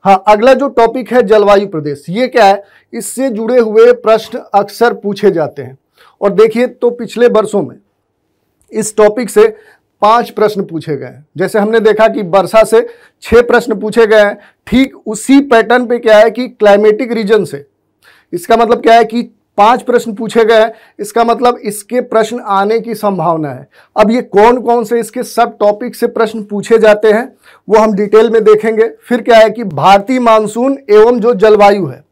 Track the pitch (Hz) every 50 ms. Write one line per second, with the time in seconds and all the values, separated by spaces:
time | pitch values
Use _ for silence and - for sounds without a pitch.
0 | _ 196 196 185 - 214 214 208 226 254 269 240 277 269 - - 233 226 226 254
1 | 226 - 226 254 247 190 214 214 202 202 208 202 208 196 180 156 147 151 143 135
2 | - - 170 220 254 247 254 247 214 196 196 208 - _ _ _ _ _ - 233
3 | 214 - - 233 262 269 220 202 226 220 247 254 233 220 208 220 226 240 240 -
4 | - 208 220 214 - - - 262 - - - 202 202 202 - - 226 240 208 -
5 | - 202 202 196 - 196 170 165 151 135 - 143 127 120 135 _ _ _ _ _
6 | _ _ _ _ - 202 185 180 220 226 220 233 247 247 247 _ - 240 240 240
7 | 233 - - 226 240 240 196 214 208 - - 202 160 123 - _ _ _ _ _
8 | _ _ _ _ _ _ _ _ _ _ _ _ _ _ - 220 214 - - -
9 | 214 208 208 254 247 190 - 208 220 226 214 - _ _ _ _ _ _ _ _
10 | - 208 226 240 233 233 - - 214 208 208 196 190 - 165 160 151 160 151 127
11 | 127 123 120 127 _ _ _ 135 185 185 185 220 202 214 226 226 202 214 208 214
12 | 220 220 202 220 208 170 170 196 185 170 - 220 220 214 220 226 240 233 - _
13 | _ _ _ _ - - 220 233 240 240 - 240 - - 214 190 180 214 208 233
14 | 226 208 214 214 208 202 208 208 _ _ _ _ _ - - 247 269 269 - -
15 | _ - 214 202 - - 269 277 277 277 247 226 220 202 240 254 247 220 247 240
16 | 240 220 214 208 220 233 208 240 254 240 - _ 214 208 202 208 214 214 208 208
17 | 262 220 - 220 220 190 226 208 190 - - 139 143 _ _ _ _ _ _ _
18 | _ _ _ _ _ _ - 175 - - 233 226 233 220 240 233 - 226 226 233
19 | 233 220 220 240 233 - _ _ _ _ _ - 202 220 247 247 240 - 240 233
20 | - 233 208 196 226 214 - 240 226 214 233 220 220 233 226 _ _ _ _ -
21 | 208 208 - 233 233 233 233 233 247 240 247 - - 208 202 - - _ 233 247
22 | 240 - - 220 214 220 240 240 240 214 196 190 196 208 220 233 185 - 226 -
23 | - 208 196 175 156 175 165 160 156 143 127 113 69 _ _ _ _ _ _ -
24 | 214 202 226 254 247 247 - 196 208 233 247 254 208 226 240 240 226 214 233 233
25 | 220 208 _ 247 240 - - 233 233 233 226 _ 208 208 208 208 247 240 - -
26 | 233 226 - - 226 214 220 226 208 - 208 202 196 - 226 214 202 214 208 208
27 | 226 220 208 220 254 262 _ _ _ _ _ _ _ - 202 214 220 220 208 185
28 | 208 202 208 220 220 233 214 226 208 214 214 214 214 226 220 214 220 226 220 _
29 | _ - 240 233 208 233 233 220 220 220 208 233 233 190 156 139 143 180 196 202
30 | 196 220 262 254 247 233 220 220 214 208 214 233 240 269 277 269 - - 208 214
31 | 214 233 247 240 196 240 247 185 208 214 214 202 202 202 202 202 180 139 127 -
32 | _ _